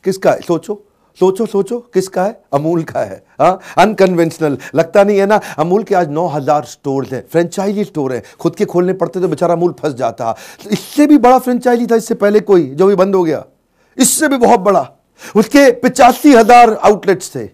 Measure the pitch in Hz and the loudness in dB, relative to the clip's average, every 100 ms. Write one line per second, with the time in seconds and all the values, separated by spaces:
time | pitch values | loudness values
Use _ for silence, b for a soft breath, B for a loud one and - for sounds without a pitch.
0 | 190 190 190 - - 165 - 208 _ _ | -6 -2 -2 -2 -4 -6 -6 -14 _ _
1 | _ _ 185 190 226 202 196 240 - 185 | _ _ -2 0 -4 -4 -4 -8 -6 -6
2 | 185 185 190 226 _ 143 156 170 151 127 | -4 -4 -6 -8 _ -4 -2 -4 -4 -8
3 | 110 95 _ - 156 185 B - 202 208 | -8 -12 _ 0 0 0 B 0 0 2
4 | 190 170 165 - 156 131 B 139 - 208 | 0 2 -2 -2 -4 -4 B -4 0 2
5 | 202 202 196 214 B B 160 196 190 190 | 2 0 0 0 B B -2 -2 0 -2
6 | 170 147 175 147 139 147 147 - 143 135 | -2 -4 -4 -4 -2 -2 -4 -12 -6 -6
7 | 123 127 - 165 175 - 196 202 202 156 | -6 -10 -4 -2 -2 -4 -6 -4 -6 -6
8 | 135 120 B B 170 - 208 175 180 190 | -6 -6 B B -6 -4 -4 -2 -2 -2
9 | - 185 175 151 170 170 175 - 156 123 | -6 -4 -6 -2 -2 0 -2 -4 -8 -4
10 | 123 113 117 110 B B 202 214 - - | -6 -6 -8 -8 B B -8 -8 -6 -2
11 | 294 294 240 254 247 247 247 240 240 226 | 2 4 4 2 0 -2 -2 -2 0 -2
12 | 220 214 202 208 - 190 139 139 190 196 | -2 -2 0 0 2 2 2 0 0 2
13 | 190 196 165 131 - _ _ _ _ - | 0 0 -2 -4 -10 _ _ _ _ -2
14 | 262 - 302 269 220 233 196 180 131 _ | -2 0 -2 0 2 2 2 0 -2 _
15 | _ B B 202 - 277 277 262 247 254 | _ B B -2 2 4 4 2 -2 4
16 | 247 247 302 240 226 240 233 220 190 208 | 4 4 4 6 6 6 6 4 0 0
17 | 185 185 - 135 101 | -2 -4 -4 -12 -14